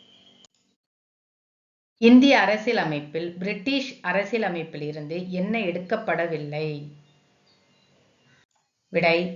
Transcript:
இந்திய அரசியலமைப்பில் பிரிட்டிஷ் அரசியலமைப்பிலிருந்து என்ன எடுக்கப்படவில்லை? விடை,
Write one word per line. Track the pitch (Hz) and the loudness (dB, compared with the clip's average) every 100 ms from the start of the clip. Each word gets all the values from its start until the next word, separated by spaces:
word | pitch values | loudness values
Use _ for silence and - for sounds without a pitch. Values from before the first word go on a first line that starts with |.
| _ _ _ _ _ _ _ _ _ _ _ _ _ _ _ _ _ _ _ - | _ _ _ _ _ _ _ _ _ _ _ _ _ _ _ _ _ _ _ 4
இந்திய | 233 247 277 247 | 8 10 8 6
அரசியலமைப்பில் | 196 214 247 220 160 147 147 160 175 180 | 4 0 -2 -2 -2 -4 -6 -8 -8 -8
பிரிட்டிஷ் | 190 208 262 269 269 - | -8 -6 -4 -4 -4 -8
அரசியலமைப்பிலிருந்து | 180 185 202 226 196 170 160 151 147 151 151 170 185 | -4 -2 -2 -2 -2 -4 -8 -8 -10 -8 -8 -8 -6
என்ன | 180 196 226 | -4 -2 -2
எடுக்கப்படவில்லை? | 190 180 - 220 220 165 170 160 147 151 156 147 147 - _ _ _ _ _ _ _ _ _ _ _ _ _ _ _ _ _ _ _ | -2 -4 -4 -4 -2 -2 -2 -4 -6 -6 -6 -8 -12 -20 _ _ _ _ _ _ _ _ _ _ _ _ _ _ _ _ _ _ _
விடை, | 175 165 170 180 | 0 2 2 0